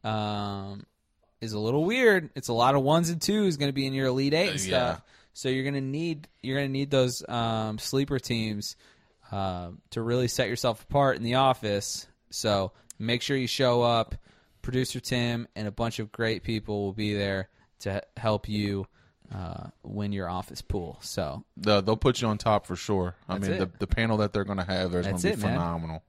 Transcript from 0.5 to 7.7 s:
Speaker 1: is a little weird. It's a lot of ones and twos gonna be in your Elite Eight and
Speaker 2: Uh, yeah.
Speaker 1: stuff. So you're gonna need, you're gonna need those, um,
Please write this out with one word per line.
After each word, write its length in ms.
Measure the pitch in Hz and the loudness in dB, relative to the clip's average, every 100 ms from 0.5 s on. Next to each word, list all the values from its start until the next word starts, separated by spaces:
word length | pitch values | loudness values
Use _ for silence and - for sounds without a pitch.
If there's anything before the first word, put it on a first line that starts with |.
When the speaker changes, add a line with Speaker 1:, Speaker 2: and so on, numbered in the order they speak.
| 101 98 98 - _ _ _ _ _ | -6 -8 -12 -14 _ _ _ _ _
Speaker 1:
is 120 | 110 | -6
a 60 | 107 | -2
little 260 | 107 139 | 0 2
weird. 460 | 170 247 240 196 156 | 2 6 6 6 2
It's 140 | - - | -8 -2
a 40 | |
lot 200 | 117 123 | 4 6
of 80 | 139 | 6
ones 280 | 135 160 170 | 6 4 4
and 100 | 170 | 0
twos 380 | - 214 202 147 | 2 4 4 2
gonna 140 | 143 | 0
be 120 | 135 135 | 0 -2
in 60 | |
your 140 | 135 135 | 0 2
Elite 260 | 127 139 | 2 2
Eight 160 | 156 196 | 4 2
and 100 | 147 | 0
Speaker 2:
Uh, 20 | |
yeah. 300 | 190 131 123 | 0 2 2
Speaker 1:
stuff. 100 | - _ - _ | -2 _ -20 _
So 140 | - 135 | -6 -2
you're 160 | 131 | 0
gonna 160 | 135 139 | 0 -2
need, 480 | 135 143 170 151 147 _ | -2 -2 -2 -4 -8 _
you're 140 | 127 135 | -4 -2
gonna 120 | 139 | 0
need 220 | 135 139 | -2 2
those, 380 | 135 127 120 - | 4 4 0 -6
um, 500 | 120 117 113 110 | -2 0 0 -2